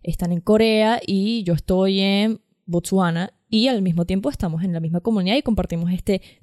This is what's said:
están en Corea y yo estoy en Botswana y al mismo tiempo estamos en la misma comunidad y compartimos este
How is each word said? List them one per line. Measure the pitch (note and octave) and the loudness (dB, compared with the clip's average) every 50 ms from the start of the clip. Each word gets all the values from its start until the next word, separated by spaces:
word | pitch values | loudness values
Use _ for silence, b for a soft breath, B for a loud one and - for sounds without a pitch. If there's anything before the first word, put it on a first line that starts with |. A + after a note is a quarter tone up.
| B | B
están | E3+ - - F3+ F3 | -8 -6 -4 -2 -2
en | F3 E3+ | -2 -2
Corea | - - G#3+ A3 A3+ A3+ A3 G#3+ G#3+ A3 A#3 - - | 2 4 4 4 4 4 4 4 4 2 2 0 -2
y | - G3 F#3+ G3 G#3+ A#3 A#3 | -2 -2 0 0 0 -2 -2
yo | G3 F3 E3+ | -2 0 -2
estoy | D3 - - F#3 F#3 F#3+ G3 G3 F#3+ | 0 0 0 2 2 2 2 2 2
en | G3 G3 G3 G3+ G#3 A3 A3 - _ _ _ _ _ - | 2 2 2 2 2 0 -2 -4 _ _ _ _ _ -4
Botswana | E3+ F3 - - F#3+ F#3+ F#3 E3+ E3+ E3+ F#3 - - _ _ _ | -4 -2 -2 0 0 0 2 2 0 -2 -4 -6 -10 _ _ _
y | A3 A3 A#3 C4+ | 0 2 2 2
al | B3+ G#3 | 2 0
mismo | F#3+ F#3 E3 E3+ E3+ | 0 0 0 0 -2
tiempo | F3+ F#3 G3 G#3 D4 | -2 -2 -2 -2 -4
estamos | C#4 - G#3 E3+ D#3+ E3 F#3 | -4 -4 -4 -4 -4 -2 -4
en | F#3 E3+ | -4 -4
la | D#3+ | -4
misma | E3 D#3+ E3 F3 | -4 -4 -4 -4
comunidad | - A#3 A3+ G3+ F3+ F#3 A3+ D4 | -2 -2 0 0 0 0 0 0
y | |
compartimos | - C4+ G#3+ F#3 F3+ - F3+ E3+ E3+ F3 | 0 0 -2 -2 -2 -4 -4 -4 -2 -2
este | F#3 F3 - - G3 F#3 b b b b | -4 -2 -2 -2 -2 -2 b b b b